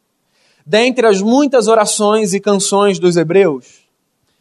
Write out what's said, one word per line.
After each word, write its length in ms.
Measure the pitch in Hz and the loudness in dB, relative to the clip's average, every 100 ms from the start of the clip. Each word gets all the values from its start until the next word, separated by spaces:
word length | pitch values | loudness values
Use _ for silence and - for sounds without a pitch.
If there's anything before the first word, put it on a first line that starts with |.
| _ _ _ _ _ _ - | _ _ _ _ _ _ -4
Dentre 420 | 208 247 254 226 | 0 0 0 0
as 140 | 190 | 0
muitas 460 | 208 254 294 262 208 | 0 0 2 0 0
orações 680 | 226 208 - 208 214 214 | 0 0 -2 0 0 -2
e 60 | 190 | -4
canções 600 | 202 202 190 202 202 180 | -2 -2 -2 0 0 0
dos 180 | 180 170 | 0 0
hebreus, 720 | 160 185 190 135 - _ _ _ _ _ _ _ | 0 2 0 -2 -10 _ _ _ _ _ _ _